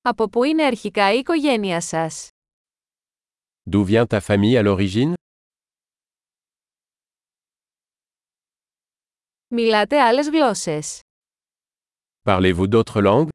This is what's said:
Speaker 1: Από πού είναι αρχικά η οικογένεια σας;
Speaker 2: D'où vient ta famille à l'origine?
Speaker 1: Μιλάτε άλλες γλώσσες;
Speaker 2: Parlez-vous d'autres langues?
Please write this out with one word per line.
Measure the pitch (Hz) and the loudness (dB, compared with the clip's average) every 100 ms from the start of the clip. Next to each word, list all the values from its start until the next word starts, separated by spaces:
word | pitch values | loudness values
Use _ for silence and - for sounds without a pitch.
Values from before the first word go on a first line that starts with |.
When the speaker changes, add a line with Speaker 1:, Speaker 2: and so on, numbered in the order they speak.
Speaker 1:
Από | - 233 220 | -4 -4 -4
πού | 233 | 0
είναι | 262 320 | 0 0
αρχικά | 302 240 202 202 196 | 0 -2 -6 -2 0
η | 226 | 0
οικογένεια | 269 339 285 240 196 170 | 0 -2 0 0 -2 -4
σας; | 170 160 160 - - _ _ _ _ _ _ _ _ _ _ _ _ _ - | -4 -6 -6 -8 -18 _ _ _ _ _ _ _ _ _ _ _ _ _ -4
Speaker 2:
D'où | 95 | -2
vient | 98 110 117 | 2 2 0
ta | 107 | -2
famille | - 104 101 123 | -2 0 2 2
à | |
l'origine? | 104 95 98 98 139 175 _ _ _ _ _ _ _ _ _ _ _ _ _ _ _ _ _ _ _ _ _ _ _ _ _ _ _ _ _ _ _ _ _ _ _ _ _ _ _ _ _ _ _ | 2 0 -2 0 -2 -4 _ _ _ _ _ _ _ _ _ _ _ _ _ _ _ _ _ _ _ _ _ _ _ _ _ _ _ _ _ _ _ _ _ _ _ _ _ _ _ _ _ _ _
Speaker 1:
Μιλάτε | 233 226 214 208 294 | -2 0 0 2 2
άλλες | 240 247 294 | 4 2 0
γλώσσες; | 311 277 196 - 151 156 - _ _ _ _ _ _ _ _ _ _ _ _ | 0 0 0 -6 -6 -8 -14 _ _ _ _ _ _ _ _ _ _ _ _
Speaker 2:
Parlez-vous | - 95 92 87 98 | -2 2 2 2 2
d'autres | 113 113 107 | 2 0 0
langues? | 101 110 156 | 2 2 0